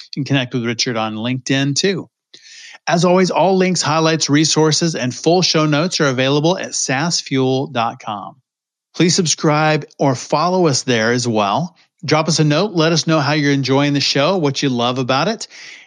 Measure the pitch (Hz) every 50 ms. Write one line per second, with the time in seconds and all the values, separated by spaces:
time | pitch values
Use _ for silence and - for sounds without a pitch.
0 | - - - 156 135 - 139 135 123 123 - 120 113 120 117 - - 131 113 110
1 | 110 110 107 110 113 123 127 131 - - 135 139 139 143 139 - - 202 190 -
2 | - - _ _ _ _ - - - - - - - - - - _ 147 160 175
3 | 170 180 180 190 185 165 - 147 165 190 190 185 185 185 180 - - 147 151 165
4 | 160 160 160 151 - - 143 151 160 147 - 156 156 156 147 - 170 165 156 -
5 | 123 127 - - - 156 175 185 170 - - 156 156 151 147 143 156 - - -
6 | 156 139 127 131 131 135 143 147 147 165 190 - - - - - - - 131 135
7 | 160 175 - - - - 139 131 131 131 131 131 143 160 131 120 113 117 123 127
8 | - 113 104 98 95 95 - _ _ _ _ _ _ _ _ _ _ _ _ -
9 | 165 180 - - 170 151 - - - 156 147 151 156 156 156 151 - - _ -
10 | 165 139 127 - - - 156 147 165 180 185 185 175 156 127 - - 127 120 110
11 | 110 117 123 123 120 120 110 107 101 98 104 131 175 175 - _ _ _ _ _
12 | - 135 151 156 156 165 156 - 156 151 147 160 202 214 180 165 156 165 175 165
13 | - 165 160 156 131 143 151 156 143 143 143 139 131 123 135 139 143 143 143 139
14 | - - - 139 143 170 196 185 147 139 127 - 147 135 123 117 120 123 123 135
15 | 127 120 131 139 165 208 226 220 - - - - - - - - -